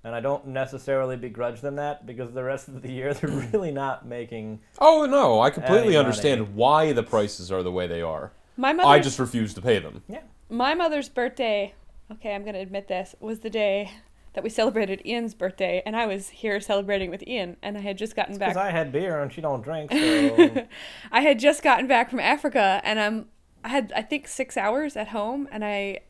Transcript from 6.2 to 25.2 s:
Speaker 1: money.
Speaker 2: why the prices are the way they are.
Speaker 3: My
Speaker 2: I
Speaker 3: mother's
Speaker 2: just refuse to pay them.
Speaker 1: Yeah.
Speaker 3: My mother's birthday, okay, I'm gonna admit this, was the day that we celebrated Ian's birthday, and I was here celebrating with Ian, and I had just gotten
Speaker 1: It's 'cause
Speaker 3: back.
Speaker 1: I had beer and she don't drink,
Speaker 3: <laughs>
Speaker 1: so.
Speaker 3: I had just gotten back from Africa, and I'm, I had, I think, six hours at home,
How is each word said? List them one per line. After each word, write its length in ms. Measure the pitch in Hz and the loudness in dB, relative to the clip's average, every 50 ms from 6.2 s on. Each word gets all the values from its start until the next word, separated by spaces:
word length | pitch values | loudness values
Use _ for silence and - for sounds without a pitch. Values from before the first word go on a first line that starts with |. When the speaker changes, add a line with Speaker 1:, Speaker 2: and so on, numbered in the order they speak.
| - 147 135 117 | 2 2 2 2
Speaker 1:
money. 120 | 110 101 101 | 0 -4 0
Speaker 2:
why 380 | 107 117 131 151 156 160 156 139 | 4 6 6 6 6 4 4 2
the 100 | 117 110 | 0 0
prices 480 | - - 110 104 101 - - 90 87 | 2 0 0 0 0 -4 -10 -8 -4
are 100 | 95 92 90 | -4 -2 -2
the 80 | 90 90 | -2 -2
way 140 | 90 90 | -2 -2
they 140 | 87 85 85 | -2 -4 -4
are. 300 | 85 82 80 78 69 - - - _ _ _ | -4 -4 -6 -6 -10 -12 -16 -20 _ _ _
Speaker 3:
My 140 | - 254 269 | -2 0 0
Speaker 2:
I 40 | 311 | 2
Speaker 3:
mother's 320 | 339 359 143 143 151 139 | 4 8 8 8 8 6
Speaker 2:
just 140 | 139 - - | 2 -2 -2
refuse 340 | 127 120 120 117 110 104 - | -4 -2 -2 -4 -4 -4 -6
to 60 | - | -6
pay 180 | 90 123 113 98 | 0 2 2 2
them. 240 | 82 76 - 98 - | 0 -6 -14 -16 -16
Speaker 1:
Yeah. 140 | - 208 311 320 - - _ - - | -16 -16 -16 -16 -20 -20 _ -16 -10
Speaker 3:
My 240 | 220 233 247 277 311 | -4 -2 0 0 0
mother's 340 | 349 349 330 302 285 262 - | 0 0 0 0 -2 -6 -6
birthday, 640 | - 247 240 262 254 - 247 226 214 208 196 208 - - - - - - - - | -4 -4 -4 -4 -2 -4 -2 -2 0 -2 -2 -4 -8 -20 -20 -20 -20 -20 -20 -18
okay, 240 | 214 - - 220 202 | -20 -12 -8 -8 -8
I'm 120 | 202 202 | -8 -8
gonna 140 | 214 208 185 | -10 -10 -10
admit 280 | 196 185 196 196 202 | -10 -8 -10 -10 -6
this, 280 | - 190 185 190 180 - _ | -6 -6 -6 -6 -10 -14 _
was 200 | - 214 226 220 | -10 -10 -10 -8
the 80 | - 220 | -10 -6
day 420 | 202 220 208 202 190 202 208 185 - - _ _ _ _ _ - - | -2 0 0 0 0 -2 -4 -6 -14 -20 _ _ _ _ _ -12 -10
that 100 | 185 185 | -6 -6
we 40 | 220 | -4
celebrated 520 | 220 - 220 247 202 220 208 190 196 190 - | -2 0 0 2 2 0 -2 -2 -4 -8 -6
Ian's 280 | - 233 240 233 226 214 | -6 -4 -4 -4 -6 -6
birthday, 500 | _ 180 185 185 - 190 180 175 185 - | _ -6 -6 -2 -2 -2 0 0 -2 -4
and 80 | 214 214 | -4 -4
I 100 | 226 233 | -2 -2
was 240 | 214 190 196 196 - | -2 -4 -6 -8 -12
here 320 | - - - 220 202 208 | -14 -6 -4 -2 -2 -2
celebrating 480 | 202 - 208 202 202 196 202 196 190 175 | -2 0 0 0 0 0 -2 -2 -2 -4
with 120 | 165 165 - | -8 -10 -8
Ian, 300 | - 247 233 185 175 175 _ | -8 -6 -6 -6 -6 -10 _
and 160 | - 202 208 | -10 -10 -8
I 40 | 208 | -8
had 160 | 196 202 196 | -8 -8 -6
just 180 | 185 208 214 - | -6 -8 -6 -4
gotten 200 | - 202 - 202 | -4 -4 -4 -4
Speaker 1:
It's 40 | 196 | -4
'cause 120 | 202 180 185 | -2 -2 0
Speaker 3:
back. 120 | 180 196 | 0 -2
Speaker 1:
I 60 | 196 | 0
had 220 | 170 165 160 143 127 | 0 0 -2 0 -2
beer 260 | 151 185 190 165 151 | -2 -2 -2 -2 -2
and 100 | 143 135 - | -4 -6 -6
she 80 | - | -6
don't 200 | 156 151 139 120 | -4 -4 -4 -4
drink, 300 | 107 135 160 160 151 139 | -4 -8 -8 -8 -6 -2
Speaker 3:
<laughs> 20 | 247 | 0
Speaker 1:
so. 720 | 302 311 320 311 311 285 277 - - 349 277 - 262 226 - - - - - - - - - | 2 2 4 4 4 2 2 6 6 6 6 6 -2 -6 -6 -16 -18 -16 -16 -16 -18 -14 0
Speaker 3:
I 100 | - 233 | 2 4
had 160 | 277 302 285 | 6 6 4
just 260 | 220 247 285 294 294 - | 6 4 4 4 4 4
gotten 220 | 302 247 - 262 | 4 4 4 4
back 220 | 254 277 233 247 - | 4 4 2 2 0
from 120 | 254 247 | -2 0
Africa, 580 | - 233 254 285 - 285 - 254 208 190 190 202 - | 2 2 0 2 0 0 2 4 4 4 2 2 0
and 120 | - 214 220 | -2 0 0
I'm, 260 | 208 208 220 220 - - _ _ _ _ _ _ - | 0 0 -2 -4 -8 -12 _ _ _ _ _ _ -8
I 40 | 226 | -2
had, 220 | 254 277 226 202 - | -2 -2 -2 0 -4
I 100 | 220 220 | -6 -4
think, 240 | - 302 285 294 - | -4 -6 -6 -6 -10
six 260 | - - 262 262 - | -6 -6 -6 -4 -4
hours 400 | 233 196 208 226 277 311 285 - | -2 -2 0 0 0 -2 -4 -6
at 140 | 220 214 214 | -8 -8 -6
home, 400 | 220 220 | -4 -4